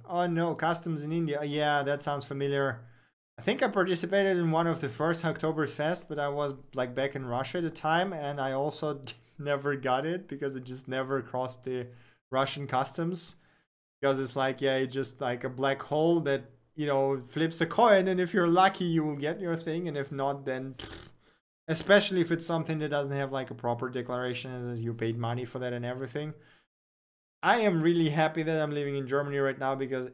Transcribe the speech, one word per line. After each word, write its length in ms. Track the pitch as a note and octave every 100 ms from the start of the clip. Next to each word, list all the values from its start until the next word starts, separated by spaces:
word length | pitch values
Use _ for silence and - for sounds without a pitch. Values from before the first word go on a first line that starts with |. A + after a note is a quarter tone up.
| -
Oh 200 | F3 F3
no, 280 | E3 E3+
customs 480 | D#3 D#3+ E3 E3+ D#3
in 100 | D3+
India. 300 | E3 E3 C#3+
Yeah, 380 | D3 D3 D3 D3
that 200 | C#3 C#3+
sounds 220 | D3 C#3+ -
familiar. 540 | C#3 C#3 C#3 C3+ A#2 - - _ _ _ -
I 40 |
think 200 | - C4
I 60 | B3
participated 680 | G3+ F3+ E3+ F3 G3 G3 F3+
in 140 | E3
one 160 | D#3+ E3+
of 140 | E3
the 80 | C3+
first 340 | - D#3 E3+
Oktoberfest, 840 | E3 - D#3 D#3 D3 - D3+ F3+ -
but 100 | D3
I 100 | C#3+
was, 260 | C#3+ C#3+ C3+ -
like, 200 | C3 B2
back 200 | B2 C#3
in 100 | C#3
Russia 340 | B2+ A#2+ C3 F3+
at 60 |
the 60 | E3
time, 420 | - D#3 E3 F#3+
and 280 | E3 C#3+ C#3+
I 120 | C3
also 480 | C3+ D3 D3 D3+ C#3+ C3 -
<laughs> 180 | _ -
never 380 | D3 C#3 C#3+ C3+
got 280 | B2+ B2+
it 220 | D#3 F3+ F#3+
because 300 | C#3 C#3 C3
it 80 |
just 240 | B2 B2+ -
never 340 | C3 C3 C#3
crossed 400 | A#2+ B2+ B2+ B2+
the 240 | C3 B2+ A#2+ - - _ _
Russian 360 | C3 C3+ C#3+ C#3
customs. 680 | B2+ C3+ - E3 F3+ - - _ _ _ _ _ _
Because 200 | C#3 C3+
it's 160 | C3 C3+
like, 240 | C3+ C3+
yeah, 160 | C3+ C3
it's 180 | C3
just 260 | C3 B2+ -
like 240 | C3 B2
a 40 | C3
black 340 | B2 C3+ C3+
hole 380 | - D3+ E3 E3+
that, 240 | C#3 C3+ B2 - _ -
you 100 | D3
know, 320 | C#3 C3+ C3+
flips 420 | B2 D3 D#3+ E3
a 60 | D#3+
coin, 420 | - A#3 G3 F#3
and 120 | F#3
if 120 | F3
you're 140 | G#3 E3+
lucky, 380 | F3 F#3+ F#3+
you 180 | F3 E3
will 140 | D3+ C#3+
get 240 | C#3+ F#3+
your 160 | F3 E3
thing, 320 | E3 E3 F3
and 80 | C#3+
if 160 | C#3
not, 320 | C#3 C#3 C#3
then 300 | C3+ C3 C3+ B2
pfft. 320 | - - - - _ _ _ _ -
Especially 520 | D#3+ - G3+ G3+ F#3
if 100 | E3
it's 140 | E3 E3
something 320 | E3 D#3+ D#3
that 100 | D3+
doesn't 260 | D3 C#3
have, 160 | C#3 C3+
like, 180 | C3+ C3
a 40 |
proper 340 | C3 A#2+ A#2+ B2+
declaration, 800 | B2 A#2+ B2 B2+ A#2+ C3 B2 B2
as 120 | A#2
you 120 | A#2
paid 240 | A#2 A2+ A#2
money 260 | A#2 A#2+
for 140 | B2 B2+
that 140 | B2
and 120 | B2
everything. 480 | A#2+ B2+ C3 D3+ D3+ D3+ - - _ _ _ _ _ _ _ _
I 160 | F3 A#3
am 220 | G#3+ E3
really 260 | D#3+ E3+ D#3+
happy 340 | D3+ D#3 D#3+
that 180 | D#3 D#3+
I'm 120 | D3+
living 240 | D3 C#3+ C#3
in 100 | C3
Germany 320 | C#3 C#3+ C#3
right 200 | C3+ C3+
now, 160 | C3+
because 340 | C3+ C3+ C3 B2+